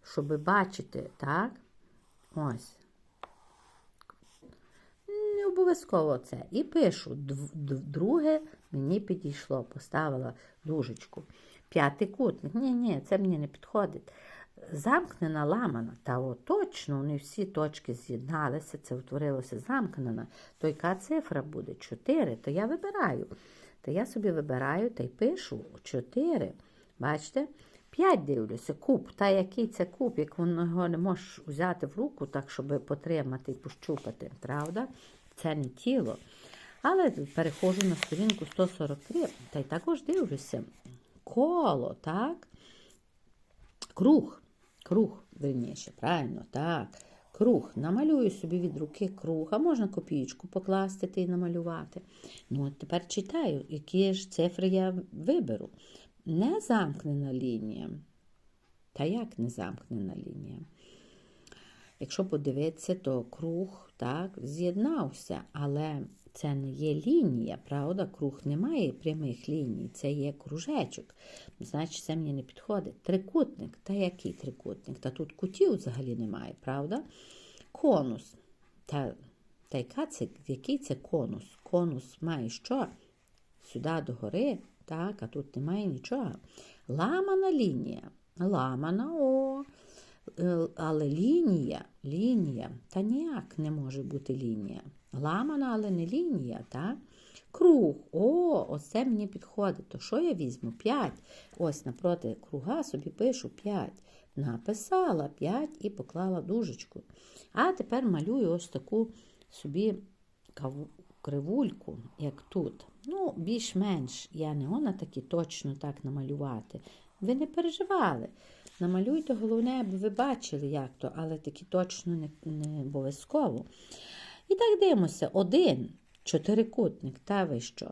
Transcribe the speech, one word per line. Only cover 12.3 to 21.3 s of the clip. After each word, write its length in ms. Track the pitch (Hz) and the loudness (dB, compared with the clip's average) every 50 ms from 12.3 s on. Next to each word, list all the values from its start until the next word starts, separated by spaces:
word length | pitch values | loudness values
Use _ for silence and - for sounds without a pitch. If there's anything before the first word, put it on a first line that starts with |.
| - - - 147 151 | 2 0 -8 -4 -2
Ні, 160 | 233 269 262 | 0 2 2
ні, 320 | 247 240 247 226 170 135 - - | 2 2 2 2 2 0 2 2
це 100 | 196 190 | 2 2
мені 200 | 196 190 175 147 | 4 2 2 0
не 80 | 147 | -2
підходить. 680 | 143 - - - - - 214 202 156 156 - - - - - - - - - - _ _ - - - | -4 -6 -14 -18 -2 0 0 0 0 -2 -10 -14 -16 -20 -20 -20 -20 -20 -20 -20 _ _ -20 -12 -8
Замкнена 720 | 160 147 147 220 277 349 359 294 - - 170 160 156 151 147 | -8 -2 2 4 4 4 4 0 -4 -2 -2 0 0 2 2
ламана. 520 | 147 185 226 247 180 135 113 117 113 117 - | 2 2 2 2 0 0 -2 -4 -6 -8 -10
Та 160 | - - 123 127 | -4 -2 0 0
о, 160 | 127 131 123 | 0 -2 -6
точно, 600 | - - - 349 415 392 - - - - - 143 139 | -8 -2 0 2 2 2 0 -4 -10 -6 -4 -2 -2
вони 180 | 139 147 147 | -2 -2 -4
всі 280 | 143 143 - - - 196 | -4 -6 -8 -4 -4 -4
точки 500 | 190 196 156 156 151 151 - - - 117 | -2 0 -2 -2 -2 -2 -8 -8 -8 -8
з'єдналися, 840 | 120 - - 123 117 127 135 165 156 151 131 131 156 151 - - 147 | -8 -6 -8 -8 -6 -4 -4 -2 0 0 0 -2 -2 -6 -8 -14 -14
це 160 | - - 127 | -8 -8 -8
утворилося 640 | 123 - - 131 143 151 147 139 131 127 - 123 113 | -8 -6 -6 -4 -2 0 0 0 -2 -4 -6 -8 -8
замкнена. 680 | 123 - 262 269 220 - - - 131 123 110 113 120 - - - - - _ _ | -4 -2 0 0 0 -2 -4 -4 -4 -2 -2 -4 -6 -10 -14 -20 -20 -20 _ _
То 100 | - 156 | -2 -2
яка 260 | 151 156 - 170 190 | -2 0 0 0 0
цифра 480 | 190 - - 311 320 302 - | -2 -2 -2 -2 -2 0 -2